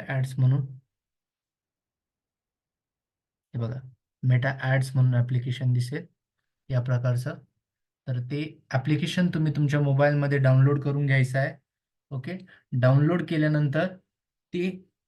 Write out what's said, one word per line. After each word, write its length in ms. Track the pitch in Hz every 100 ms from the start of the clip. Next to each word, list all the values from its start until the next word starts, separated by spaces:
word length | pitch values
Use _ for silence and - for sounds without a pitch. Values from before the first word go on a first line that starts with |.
| 147
ॲड्स 240 | 135 127 -
म्हणून. 260 | 127 139 - - _ _ _ _ _ _ _ _ _ _ _ _ _ _ _ _ _ _ _ _ _ _ _ _ _ _ _
हे 60 | 120
बघा, 200 | 117 123 - _ _ _
मेटा 280 | 127 127 131 135
ॲड्स 280 | 131 135 131 131
म्हणून 180 | 127 120
ॲप्लिकेशन 580 | 120 127 131 123 127
दिसेल 320 | 123 123 151 175 _ _ _ _ _ -
या 120 | 127
प्रकारचं. 560 | 123 123 127 120 117 - - _ _ _ _ _ -
तर 120 | 123 123
ते 160 | 143 156 - _
ॲप्लिकेशन 560 | 131 156 143 170 185 175
तुम्ही 240 | 160 156 139
तुमच्या 240 | 143 147
मोबाईलमध्ये 560 | 143 135 147 147 143 143
डाउनलोड 420 | 131 131 135 139
करून 220 | 143 143 143
घ्यायचं 340 | 135 127 135
आहे. 140 | 143 156 _ _ _ _ _
ओके. 260 | 135 165 185 - - _
डाउनलोड 500 | 127 127 139 151 175 156
केल्यानंतर 600 | 160 151 151 147 156 185 - _ _ _ _ _
ते 160 | 180 185 185 - _